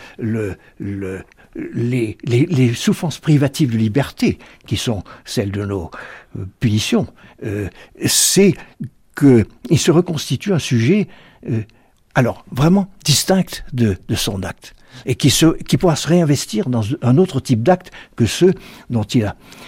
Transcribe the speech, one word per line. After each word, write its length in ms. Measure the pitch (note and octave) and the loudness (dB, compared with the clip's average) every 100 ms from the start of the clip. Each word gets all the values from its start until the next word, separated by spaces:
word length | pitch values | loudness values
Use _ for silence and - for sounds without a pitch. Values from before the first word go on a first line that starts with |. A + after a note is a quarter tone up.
| - - | -12 -8
le, 380 | A#2 A2+ G#2 E2+ _ - | -4 -4 -4 -8 _ -12
le, 440 | G2+ G2 F#2+ F#2+ - _ _ - | -10 -8 -8 -10 -14 _ _ -12
les, 600 | - B2 A#2+ B2 A2 - | -8 -4 -2 -2 -4 -6
les, 240 | - A#2+ E3 | 0 2 2
les 280 | C3 B2+ | 2 2
souffrances 440 | A#2+ - F#3 E3 - | 2 -2 -2 -4 -4
privatives 540 | - D3 C#3 - C#3+ | 2 2 2 0 0
de 60 | A2+ | 2
liberté, 600 | A2 G#2+ C3 - E4+ - - - - | 0 0 -4 -2 -2 -2 -8 -18 -8
qui 100 | - | -6
sont 260 | - G2+ - - | -4 -6 -8 -18
celles 260 | - - G2+ | -10 -6 -4
de 140 | G2+ | -4
nos, 260 | G2+ G2 E2 - - - - G#2 | -6 -6 -8 -14 -18 -20 -16 -12
euh, 60 | F#2+ - | -12 -4
punitions, 480 | A2+ G#2+ - A#3 - - - - | 0 0 0 -2 -2 -10 -20 -12
euh, 240 | A2 G2+ G2 - - - D#3 | -8 -6 -8 -12 -20 -6 -2
c'est 480 | - - - G3 - - - B2+ _ _ - | 0 2 4 4 2 -6 -14 -14 _ _ 2
que 300 | C#3+ A#2+ G2+ - - | 6 6 4 -4 0
il 100 | D#3 | 0
se 120 | - | 4
reconstitue 640 | D#3+ F3 D3+ - B2+ G3+ | 2 2 -2 -4 -4 -2
un 80 | F3 | -2
sujet, 480 | - A#2+ A#2 G#3 F#3+ - - _ - | 0 2 2 2 0 -8 -20 _ -6
euh, 120 | A2 G#2+ _ _ _ _ | -6 -6 _ _ _ _
alors 300 | - A#2 F#2+ - | -2 0 -2 -8
vraiment 400 | B2 D#3 G3 F#3+ - | 0 2 2 0 -4
distinct 600 | - C3+ - F#3+ F3 - - | -2 0 2 0 0 -6 -8
de, 240 | B2+ A2 F#2 - | -2 0 -2 -4
de 60 | |
son 280 | A2 - G2+ | -6 -4 -6
acte, 320 | - - - - _ - - | -8 -12 -20 -20 _ -12 -8
et 80 | |
qui 160 | B2 C#3+ | 0 2
se, 260 | - D#3+ - | 4 2 2
qui 120 | - B2+ | -2 0
pourra 200 | F3+ C#3+ | 2 0
se 120 | C#3+ | 2
réinvestir 600 | F3 D#3 C#3+ - G#3+ D3+ | 2 2 0 -2 -4 -2
dans 140 | A#2+ G#2+ C#3 | -2 -2 -2
un 160 | A#2 C3+ | 2 4
autre 240 | F#3 C3 | 2 0
type 220 | - A2+ | -2 0
d'acte 280 | A#2 F3+ - - - - | 2 0 -2 -20 -10 -2
que 100 | A2 | -2
ceux 260 | - F3+ F3+ - - - | 2 2 2 -6 -20 -6
dont 140 | A#2 | -4
il 200 | G#2 B2 | 0 -2
a. 120 | G2+ - - - | -2 -6 -18 -20